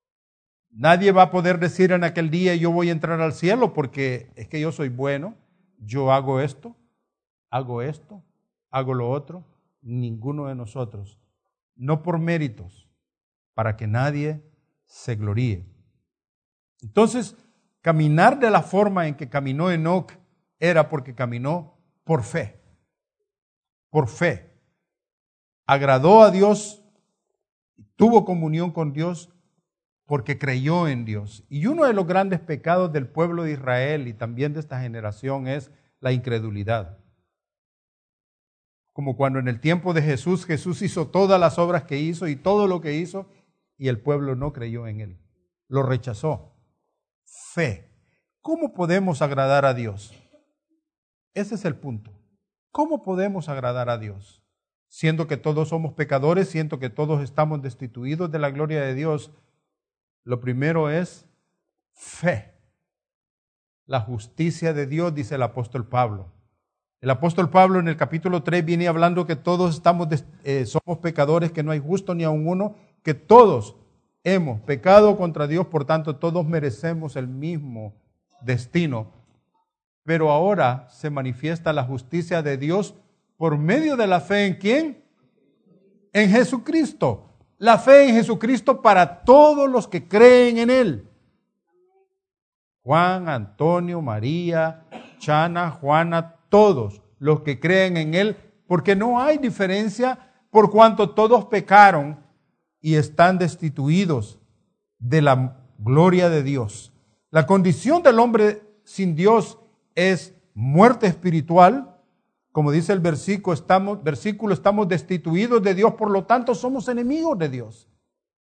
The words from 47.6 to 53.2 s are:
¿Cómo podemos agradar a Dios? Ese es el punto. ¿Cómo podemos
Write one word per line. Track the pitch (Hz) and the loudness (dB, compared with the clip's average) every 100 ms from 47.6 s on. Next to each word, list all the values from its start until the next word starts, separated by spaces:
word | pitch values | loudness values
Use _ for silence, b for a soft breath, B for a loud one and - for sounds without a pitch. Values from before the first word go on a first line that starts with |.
| 151 90 - _ _ _ _ _ | -4 -6 -14 _ _ _ _ _
¿Cómo | - 330 294 | -8 -6 -6
podemos | 190 170 185 190 139 | -4 -2 0 0 -2
agradar | 151 139 135 143 135 | -2 0 2 2 2
a | |
Dios? | 123 113 101 - - _ _ _ _ _ _ _ _ _ _ _ | 0 -6 -10 -16 -20 _ _ _ _ _ _ _ _ _ _ _
Ese | 185 202 | -12 -10
es | 214 | -8
el | 180 - | -8 -8
punto. | 143 110 - - _ _ _ _ _ | -10 -12 -14 -20 _ _ _ _ _
¿Cómo | - 311 302 | -6 -4 -4
podemos | - 185 | -4 -4